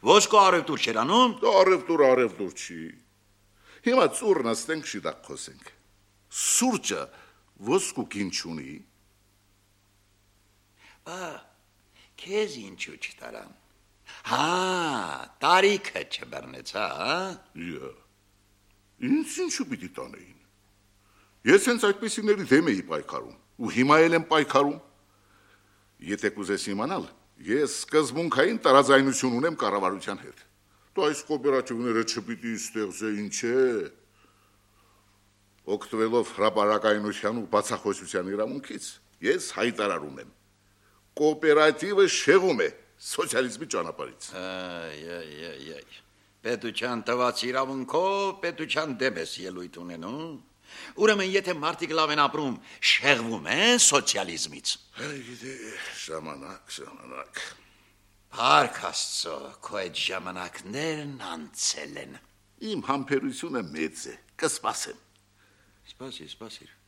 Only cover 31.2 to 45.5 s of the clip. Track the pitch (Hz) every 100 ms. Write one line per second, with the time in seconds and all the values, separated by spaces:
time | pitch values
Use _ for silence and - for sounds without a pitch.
31.2 | - 151 139 135 127 117 123 113 113 -
32.2 | 104 110 117 110 - 110 104 87 110 104
33.2 | 104 - 120 123 131 113 80 - _ _
34.2 | _ _ _ _ _ _ _ _ _ _
35.2 | _ _ _ _ - 101 - 113 110 120
36.2 | 113 - 107 107 104 107 107 104 107 104
37.2 | 104 117 104 104 - 107 107 95 90 95
38.2 | 90 101 107 139 - 110 - - _ _
39.2 | 104 175 - - 117 107 104 85 76 67
40.2 | - _ _ _ _ _ _ _ _ -
41.2 | 151 151 156 147 156 151 175 202 190 -
42.2 | - 185 185 131 82 - _ _ - -
43.2 | 131 127 127 110 156 101 82 - 65 -
44.2 | - 92 92 92 92 87 82 76 80 87
45.2 | 80 76 85